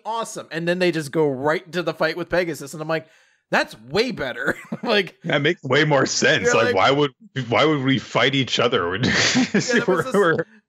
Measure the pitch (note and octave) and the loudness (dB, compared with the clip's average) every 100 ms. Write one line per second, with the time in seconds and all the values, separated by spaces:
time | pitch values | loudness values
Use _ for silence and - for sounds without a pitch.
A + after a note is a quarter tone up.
0 | G#3 A3+ G#3+ D#3+ A#2 D#3+ E3+ F3+ F3+ D#3 | -8 -8 -8 -10 -10 -6 -2 2 0 0
1 | C#3 E3 D3 B2+ D3 F#3 E3 F3 E3 - | -4 0 0 0 0 -2 -4 -6 -4 -2
2 | D#3+ E3+ E3+ F3 E3+ C#3 C#3 D#3 D#3 D#3+ | -4 -4 -2 -2 -2 -6 -12 -12 -4 -4
3 | D#3+ _ _ _ - G#3 D4+ A2+ A#2 F3 | -6 _ _ _ -4 -2 -2 -10 -4 -2
4 | B3+ G3+ C3+ A#2 D#3 - - - A3+ G#3 | -2 -2 -6 -4 -4 -4 -8 -8 0 0
5 | F3 - E3+ C#3+ C#3+ F3+ C3+ C#3 D3+ C3+ | 0 -8 -2 0 0 -2 0 2 4 2
6 | - - B2 C#3+ F#2+ A#2 A#2+ F#2+ A#2 C#3+ | 2 0 2 2 2 2 2 4 4 4
7 | C#3+ _ - C3+ A2+ A2 D3+ D3+ C3 A#2+ | 0 _ -12 -10 -2 2 2 2 2 0
8 | - - C3 C3+ A#2+ - A#2+ A#2 F2 G2 | 0 0 2 2 -2 0 2 2 0 0
9 | B2 - - B3 A#3+ G3 - A#3+ A#3 E3 | 0 2 2 2 2 0 0 0 2 0
10 | - G3+ F3 D#3 - - | 0 2 2 0 -4 -12